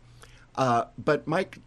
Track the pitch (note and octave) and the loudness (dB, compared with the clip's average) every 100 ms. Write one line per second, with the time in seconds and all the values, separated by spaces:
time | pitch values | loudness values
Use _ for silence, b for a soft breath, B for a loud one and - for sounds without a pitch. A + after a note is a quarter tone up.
0 | - b b b b - C3 A#2 A2+ - | -20 b b b b -2 2 2 0 -4
1 | D3+ D3 D3 E3+ G3 - | 0 0 0 -2 -2 -8